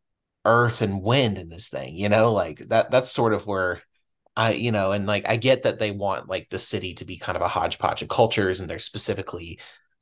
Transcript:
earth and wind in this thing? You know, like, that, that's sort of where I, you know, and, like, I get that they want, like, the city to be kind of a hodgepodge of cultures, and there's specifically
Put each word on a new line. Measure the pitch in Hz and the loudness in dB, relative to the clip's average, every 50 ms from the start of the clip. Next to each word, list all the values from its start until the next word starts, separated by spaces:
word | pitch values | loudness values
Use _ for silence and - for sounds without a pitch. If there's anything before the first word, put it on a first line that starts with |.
| _ _ _ _ _ _ _ _ - | _ _ _ _ _ _ _ _ 2
earth | 107 113 120 120 120 117 - 117 | 4 6 6 6 4 2 0 0
and | 101 98 98 92 | 0 0 0 0
wind | 104 120 139 135 113 98 98 | 2 4 4 4 2 0 -2
in | 90 82 | -6 -8
this | 82 82 - - | -4 -2 -2 -2
thing? | - 67 67 65 76 | -2 -4 -8 -8 -6
You | 85 101 104 | -4 0 2
know, | 104 110 110 117 110 | 4 6 6 6 4
like, | 101 87 80 78 - - - | 2 0 -2 -4 -10 -6 0
that, | 113 113 - - | 2 2 2 2
that's | 123 127 - - | 2 2 2 2
sort | - - 123 113 107 | 2 2 2 2 2
of | 101 98 | 0 -2
where | 104 101 95 92 90 87 - - _ _ _ _ _ _ _ _ _ - | -2 -4 -2 -2 -2 -4 -6 -10 _ _ _ _ _ _ _ _ _ -4
I, | - 113 113 107 | 0 0 0 0
you | - 110 120 | 0 -2 -2
know, | 110 104 98 95 98 | 0 0 0 0 0
and, | 101 101 | -2 -2
like, | 98 104 101 101 - | -2 -2 -2 0 0
I | 110 | -2
get | 117 110 127 131 127 - | 0 2 2 2 4 2
that | 117 98 - | 0 0 0
they | 113 107 | -2 -4
want, | 101 101 101 101 92 65 - - | -4 -4 -4 -4 -4 -4 -6 -6
like, | 95 92 82 - | -8 -8 -8 -4
the | - 95 | -2 2
city | - - - 101 92 92 85 | 2 2 2 0 -2 -6 -10
to | - - | -10 -12
be | 92 92 | -12 -14
kind | 82 - - 90 | -10 -8 -6 -4
of | 87 90 | -2 -2
a | 87 | -2
hodgepodge | - - 82 85 - - - 90 - - - | -2 -2 -2 -2 -2 -2 -2 -2 -2 -4 -6
of | 78 | -4
cultures, | - - 120 110 - - 101 92 92 92 | 0 2 2 2 2 0 0 0 -2 -2
and | 95 82 | -6 -8
there's | 82 80 - | -6 -4 -4
specifically | - - 107 - - 104 95 92 - - 85 82 85 85 - - - - - _ _ _ _ | -4 -2 0 0 0 -2 -4 -6 -10 -10 -12 -12 -14 -16 -16 -18 -20 -20 -20 _ _ _ _